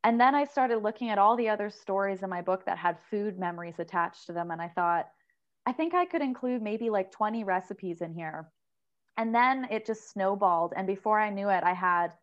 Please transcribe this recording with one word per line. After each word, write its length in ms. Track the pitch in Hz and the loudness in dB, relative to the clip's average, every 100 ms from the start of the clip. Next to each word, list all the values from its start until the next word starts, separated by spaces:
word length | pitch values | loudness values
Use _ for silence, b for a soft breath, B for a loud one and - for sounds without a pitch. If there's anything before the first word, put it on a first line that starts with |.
And 160 | 226 233 | 4 6
then 140 | 247 | 6
I 100 | 285 | 6
started 340 | 285 - 254 226 | 0 0 2 2
looking 320 | 208 - 233 | 0 -2 -2
at 80 | 202 | 4
all 180 | 202 240 | 6 6
the 120 | 220 | 2
other 200 | 208 208 | 0 -4
stories 520 | - - 196 196 190 | -8 -4 -2 0 -2
in 80 | 190 | -6
my 120 | 180 | -4
book 220 | 175 190 - | -2 -2 -2
that 120 | 175 | -2
had 200 | 175 165 | -2 -2
food 400 | _ 208 208 185 | _ -4 -4 -4
memories 400 | 180 170 170 165 | -6 -6 -10 -10
attached 480 | 170 180 175 - - | -6 -2 -2 -6 -10
to 60 | |
them. 180 | 170 170 | -8 -6
And 120 | 165 | -6
I 60 | 170 | -6
thought, 420 | 175 175 170 - _ _ _ _ _ - | -2 0 0 -2 _ _ _ _ _ -6
"I 60 | |
think 220 | 254 330 | -2 0
I 120 | 359 359 | 0 0
could 160 | 339 | -2
include 400 | 277 247 254 247 | -4 -4 -4 -2
maybe, 280 | 214 214 226 | -4 -4 0
like, 200 | 208 190 | 0 -2
twenty 320 | - 214 226 | -2 -2 -2
recipes 580 | 196 185 185 196 185 170 | -2 -2 -2 -10 -8 -8
in 120 | 170 | -8
here." 380 | 165 160 156 160 _ _ _ _ _ _ - | -8 -8 -10 -14 _ _ _ _ _ _ -6
And 180 | 226 | 0
then 320 | 233 254 269 254 | 2 2 2 -2
it 160 | 220 220 | -6 -4
just 240 | 214 - | -8 -8
snowballed. 640 | 202 190 202 196 170 170 - | -2 0 2 2 2 0 -2
And 100 | 190 | -2
before 340 | 196 220 214 | -2 0 2
I 100 | 214 | 2
knew 200 | 196 202 | -2 0
it, 140 | 185 | 2
I 100 | 170 | 2
had 440 | 180 185 175 170 - | 0 2 2 0 -6